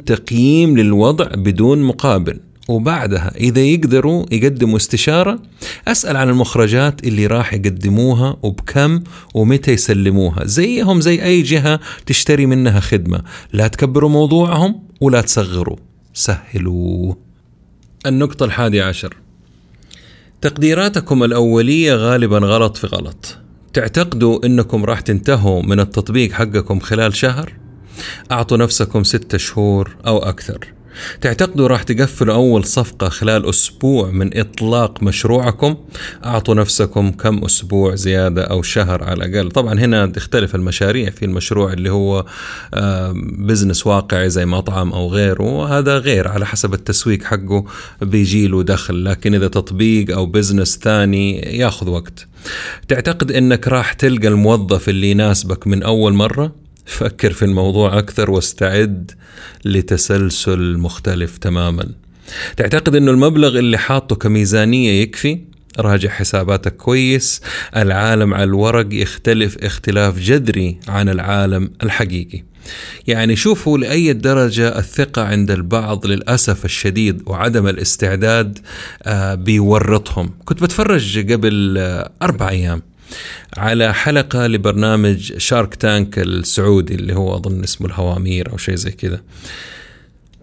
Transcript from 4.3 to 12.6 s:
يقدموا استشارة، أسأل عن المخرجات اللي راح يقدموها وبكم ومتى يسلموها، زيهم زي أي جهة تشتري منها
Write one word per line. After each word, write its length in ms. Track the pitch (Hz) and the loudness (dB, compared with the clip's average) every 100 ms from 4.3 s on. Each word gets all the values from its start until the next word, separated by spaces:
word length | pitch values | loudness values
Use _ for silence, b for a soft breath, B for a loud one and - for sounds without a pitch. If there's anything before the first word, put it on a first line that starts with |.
يقدموا 440 | 113 131 135 117 110 | 0 0 2 2 2
استشارة، 640 | - 117 - 160 185 233 - B B B B | 0 0 0 2 0 -2 -8 B B B B
أسأل 280 | 233 - 139 | -2 0 0
عن 120 | 131 | 2
المخرجات 760 | 127 120 120 107 120 143 143 | 2 2 2 2 4 2 0
اللي 220 | 127 104 104 | -2 0 2
راح 280 | 113 113 | 0 0
يقدموها 840 | 107 98 92 98 104 123 120 131 139 | -2 -2 -2 0 2 4 2 2 -2
وبكم 600 | 107 101 - 139 147 170 170 B B | -4 -6 -4 2 2 2 -2 B B
ومتى 380 | 110 110 139 139 | 0 2 4 2
يسلموها، 720 | 117 - 101 98 98 92 82 98 | 2 2 2 2 2 2 0 -2
زيهم 540 | 107 196 240 196 185 | 0 0 0 2 2
زي 240 | 160 170 | 2 2
أي 180 | 180 180 | 2 2
جهة 380 | 135 156 143 151 B B - | 2 2 2 0 B B -4
تشتري 400 | 131 - 147 135 | -2 2 4 4
منها 340 | 131 | 4